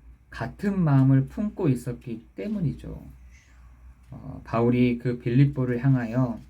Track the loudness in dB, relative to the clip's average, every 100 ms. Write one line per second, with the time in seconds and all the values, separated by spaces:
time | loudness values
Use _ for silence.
0 | -20 -20 _ -10 -10 -6 -4 0 4 4
1 | 6 4 2 -4 -6 -2 -2 0 -4 -10
2 | -10 -14 -14 -12 -8 -4 -4 -4 -10 -14
3 | -16 -20 -20 -20 _ -20 -20 -20 -20 -20
4 | _ -18 -16 -16 -6 0 2 4 2 2
5 | -2 -4 0 4 4 2 -2 0 2 2
6 | 0 0 -2 -2 -14